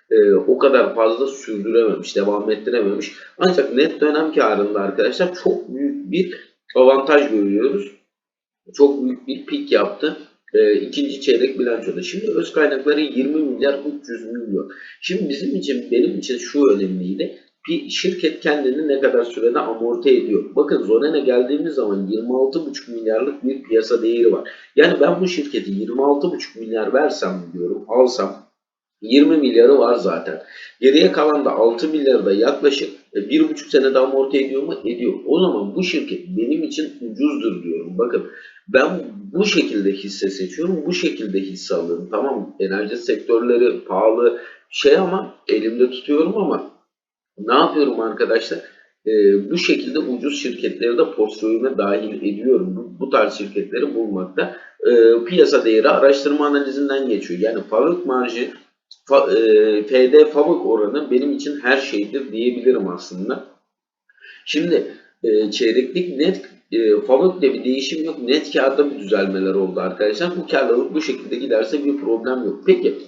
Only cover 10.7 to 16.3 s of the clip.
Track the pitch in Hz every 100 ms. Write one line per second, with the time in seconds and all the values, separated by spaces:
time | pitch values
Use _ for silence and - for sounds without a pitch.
10.7 | 104 - 143 139 139 - 120 135 - 120
11.7 | 113 - - - 185 220 165 165 156 147
12.7 | 135 143 147 147 123 131 156 143 117 139
13.7 | 139 147 143 120 113 110 120 110 95 -
14.7 | - - - - 185 151 139 - - 139
15.7 | 123 - 120 - 98 -